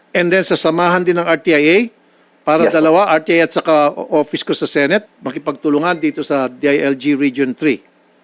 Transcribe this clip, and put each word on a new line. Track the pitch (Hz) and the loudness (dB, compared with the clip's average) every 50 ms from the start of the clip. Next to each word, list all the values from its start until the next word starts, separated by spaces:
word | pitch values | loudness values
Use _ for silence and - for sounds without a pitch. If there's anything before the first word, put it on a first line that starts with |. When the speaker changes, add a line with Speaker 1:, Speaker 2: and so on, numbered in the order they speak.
| _ _ - | _ _ -2
Speaker 1:
And | 180 175 170 | -2 0 2
then | 180 190 175 | 2 0 0
sasamahan | - 180 - - 160 160 175 175 175 180 185 | 0 -2 0 0 0 0 2 2 2 2 0
din | 180 175 175 | 0 0 0
ng | 175 170 | 0 0
R | 170 165 160 | 0 -2 0
T | - 180 160 | 0 2 2
I | 147 147 | 4 4
A | 156 175 208 240 226 _ _ _ _ _ _ _ _ _ _ - | 4 4 2 2 -2 _ _ _ _ _ _ _ _ _ _ -2
para | 151 156 160 165 160 | 0 2 2 2 2
Speaker 2:
Yes, | 165 | 2
po. | |
Speaker 1:
dalawa, | 160 156 160 160 180 208 190 | 2 2 4 4 4 4 2
R | 160 156 156 | 0 0 0
T | - 170 | 0 0
I | 165 | 2
A | 165 151 | 0 0
at | - | -2
saka | 170 - 170 156 147 147 147 | -4 0 2 2 2 2 2
o-, | 139 - - - - 151 | 0 -4 -6 -2 -2 -2
office | 147 - - - - | -2 -2 -4 -8 -4
ko | - 151 | -4 -6
sa | - 156 - | -4 -4 -4
Senate, | - 151 139 139 185 214 - _ _ _ - | -2 0 0 0 0 -2 -4 _ _ _ -12
makipagtulungan | 135 123 160 147 151 143 - - 156 143 147 160 175 180 | -10 -10 -8 -8 -8 -8 -4 -2 -2 0 0 0 -2 -2
dito | 160 156 151 139 160 | -2 -4 -4 -4 -4
sa | 139 - 143 139 131 | -6 -4 -2 -2 -2
D | 127 127 - 143 143 | -4 -6 -2 -2 0
I | 143 151 135 | 0 0 0
L | 139 139 | -2 -2
G | 131 123 147 147 | -2 -2 -2 0
Region | 131 143 139 123 135 139 127 120 | 0 -2 -2 -2 -2 -4 -4 -4
three. | - 156 151 113 95 _ _ _ _ _ _ _ _ | -4 -2 -2 -2 -4 _ _ _ _ _ _ _ _